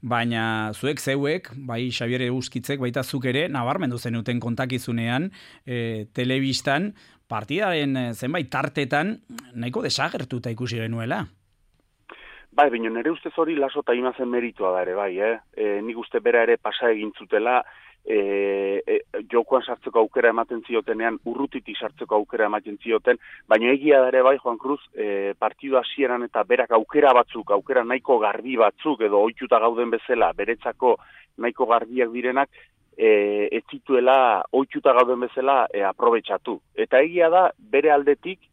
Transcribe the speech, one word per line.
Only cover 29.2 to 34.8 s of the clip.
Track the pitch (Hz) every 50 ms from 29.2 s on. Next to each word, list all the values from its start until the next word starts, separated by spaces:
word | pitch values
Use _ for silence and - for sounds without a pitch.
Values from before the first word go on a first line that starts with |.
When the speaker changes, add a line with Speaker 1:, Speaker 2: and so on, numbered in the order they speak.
| 104 117 117 - 131 120 127 113
Speaker 2:
gauden | 110 117 117 113 120 117
bezala, | 113 110 - - 127 117 107 87 82
beretzako | 92 101 104 117 110 - 123 113 _ 127 127 110 - - - - - - _ _
nahiko | - 113 120 113 - 131
garbiak | 110 117 117 110 110 123 127 123 113 113
direnak, | 123 117 127 127 135 139 - _ - - _ _ _ _ _ _
e, | - 110 110 107 104 101 104 104 104 104 -
ez | - 113 - -
zituela | - 139 _ - 135 123 123 131 135 135 131 120 107 95 - -
ohituta | - 131 139 - - 151